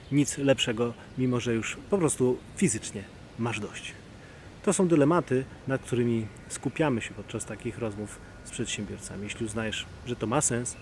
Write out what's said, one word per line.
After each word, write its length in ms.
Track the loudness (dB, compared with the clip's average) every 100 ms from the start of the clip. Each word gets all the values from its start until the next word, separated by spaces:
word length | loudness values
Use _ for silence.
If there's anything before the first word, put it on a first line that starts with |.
| 0
nic 260 | 2 2 2
lepszego, 560 | 4 4 2 2 0 -2 -10 0
mimo 220 | 2 2
że 140 | 2
już 220 | 0 0 -6 0
po 80 | 2
prostu 400 | 4 4 4 2 -4 2
fizycznie 480 | 2 2 -4 -8 -10 -14 -16 -4
masz 220 | -4 -2
dość. 320 | -6 -8 -12 -14 -18 -18 -18 -18 -18 -2
To 100 | 0
są 160 | 4 6
dylematy, 560 | 8 8 6 4 0 0 -8 -2
nad 140 | -2
którymi 440 | 0 2 4 2 -2 -8 -12
skupiamy 520 | -6 -4 0 2 2
się 140 | -2
podczas 300 | -10 -8 -8
takich 340 | -8 -8 -8 -4
rozmów 400 | -4 -4 -8 -10 -16 -16
z 60 | -12
przedsiębiorcami. 760 | -6 -4 -4 -6 -8 -10 -8
Jeśli 220 | -8 -6 -4
uznajesz, 400 | -2 -4 -4 -8 -12 -8
że 100 | -4
to 100 | 2
ma 140 | 2
sens 360 | 2 0 -2 -8